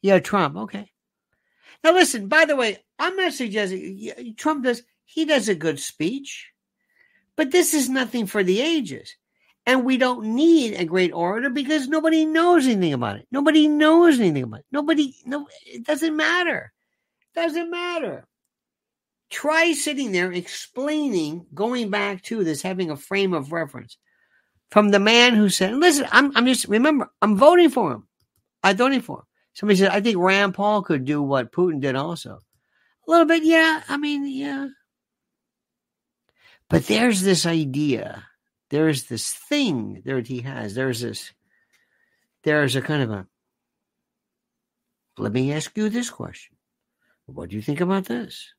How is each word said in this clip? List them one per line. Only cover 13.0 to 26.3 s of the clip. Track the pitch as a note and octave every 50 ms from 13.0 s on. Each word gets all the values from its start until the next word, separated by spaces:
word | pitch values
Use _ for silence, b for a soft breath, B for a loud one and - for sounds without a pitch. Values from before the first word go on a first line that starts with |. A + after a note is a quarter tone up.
| A#2+ A2 G2+ G#2
it. | - _
Nobody | - C#4 C#4+ D#4 D#4 D#4 D4+ D4+
knows | D4+ D4 D4+ D#4 D#4+ E4 F4 E4+ D4 A#3+
anything | A3 F3+ D3+ C#3 B2+
about | A2+ G#2+ -
it. | - _
Nobody, | - C#4+ D4 D4 E4 D4 D4 C4 - _ _
no, | B3 C4+ D4 C#4+ - - - _
it | - - A#3+ A#3
doesn't | - D4+ C#4+ D#4+ E4 D#4
matter. | D4+ D#4 D#4 E4+ F4+ F4+ E4+ C4+ - - A2 _ _ _ _ _ _ _ _ _ _ _ _ _
Doesn't | E4 E4+ E4+ D4 E4+ E4+ E4+
matter. | E4+ F4 F4 F4 F4 E4 D4 G3+ C#3+ A2 - _ _ _ _ _ _ _ _ _ _ _ _ _ _ _ _ _ _ _ _ _
Try | - - - C#4+ D#4 D#4+ E4 F4 D#4+
sitting | C#4 - D4+ D4 C4 C#4 A3+
there | F#3+ F3 F3+ F#3
explaining, | F3 F3+ F3+ - - - - - _ B3 C4 D4 D4+ D4+ D4 C#4 A3 F3 D#3 D3 D#3 F3 E3+ _ C#3+
going | C#3 G3+ A#3 B3 B3 A#3 G3+
back | G3 G#3 G3+ G3+ G3+ F#3 _
to | - A3+ A3+ G3
this, | D#3+ D3+ C#3+
having | - F#3 F#3+ F3+ F#3 D#3+
a | D3+ C#3+
frame | - - G3 G3 G3 F#3+ F3+
of | D#3 C3+ C#3
reference | E3 E3+ D#3+ C#3 - B2+ A2+ A#2 - _ _ _ _ _ _ _ _ _ _ _ _ _ _ _
from | - G#3 G#3 G#3
the | G3+ G3+
man | G3 G#3+ A3+ A#3+ A#3+ B3 A#3+
who | G#3+ G#3+ G3
said, | F3+ - F#3+ F#3 A3+
"Listen, | C#4 E4 F4+ D4+ C#4+ C4 -
I'm, | - A3 C#4 C#4+